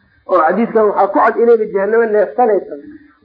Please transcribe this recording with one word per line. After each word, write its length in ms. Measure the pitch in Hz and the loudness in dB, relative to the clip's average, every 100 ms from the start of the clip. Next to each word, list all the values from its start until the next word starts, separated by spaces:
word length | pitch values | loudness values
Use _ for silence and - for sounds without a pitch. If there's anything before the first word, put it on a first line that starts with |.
| _ _ - | _ _ -2
Oo 100 | 180 | 0
xadiidkan 460 | 160 185 226 220 214 | 2 0 -2 0 0
waxaa 220 | - 196 | 0 0
ku 100 | 196 | 2
cad 180 | 220 226 | 0 2
inayba 280 | 233 226 | 2 2
jahannamo 400 | 208 190 202 226 226 | 0 -4 0 0 0
neefsanaysa. 680 | 208 180 240 247 196 - 143 - - - _ | 0 0 0 0 0 -4 -14 -18 -20 -20 _